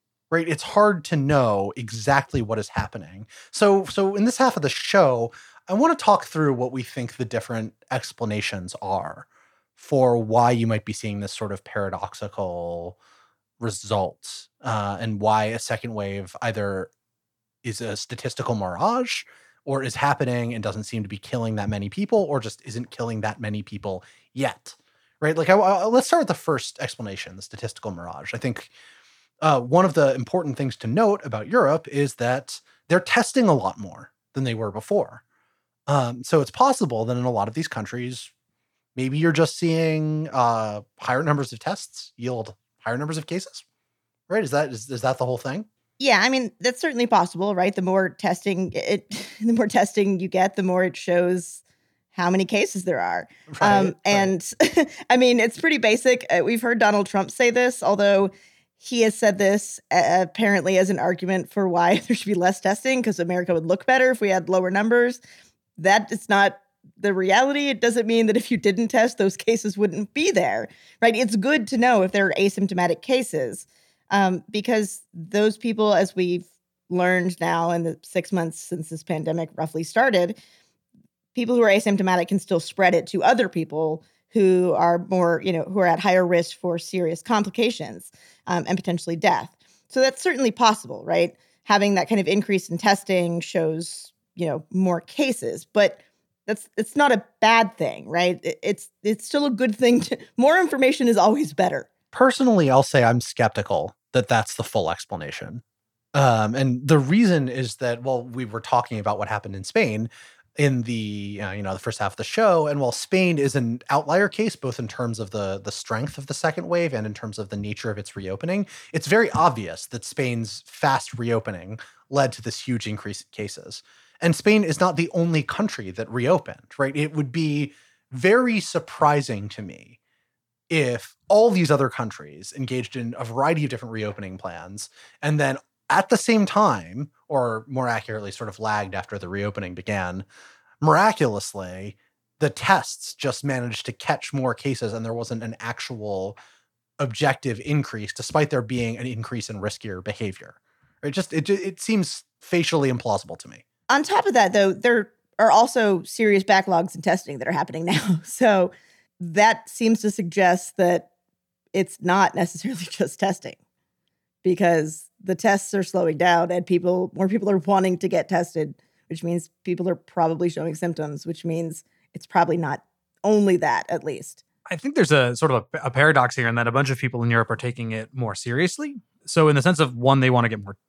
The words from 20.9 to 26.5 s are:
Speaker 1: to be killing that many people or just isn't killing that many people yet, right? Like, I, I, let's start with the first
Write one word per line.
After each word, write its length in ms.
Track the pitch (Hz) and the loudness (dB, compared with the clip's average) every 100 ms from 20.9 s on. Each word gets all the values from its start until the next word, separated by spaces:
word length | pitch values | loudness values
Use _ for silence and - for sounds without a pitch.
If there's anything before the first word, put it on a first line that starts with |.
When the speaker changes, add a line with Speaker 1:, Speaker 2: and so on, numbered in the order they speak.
| 117 | -8
Speaker 1:
to 60 | 98 | -8
be 80 | 101 | -10
killing 380 | - 123 113 107 | -8 -6 -4 -4
that 120 | 104 | -4
many 220 | 104 101 | -4 -6
people 300 | - 202 220 165 | -6 0 0 2
or 100 | 139 | -2
just 220 | 110 - | -4 -12
isn't 260 | - 113 120 | -12 -12 -10
killing 300 | - 117 110 | -8 -6 -4
that 220 | 107 107 | -6 -6
many 200 | 107 104 | -6 -8
people 400 | 98 101 101 92 - _ _ | -8 -10 -8 -10 -12 _ _
yet, 440 | 123 131 - - - _ _ _ - | -4 -4 -4 -12 -20 _ _ _ -4
right? 160 | 151 160 | -2 0
Like, 140 | 160 | 4
I, 60 | 196 | 6
I, 280 | 190 196 | 6 4
let's 240 | 208 240 - | 4 2 4
start 140 | 339 | 2
with 80 | 247 | 2
the 40 | 165 | -2
first 440 | - | -2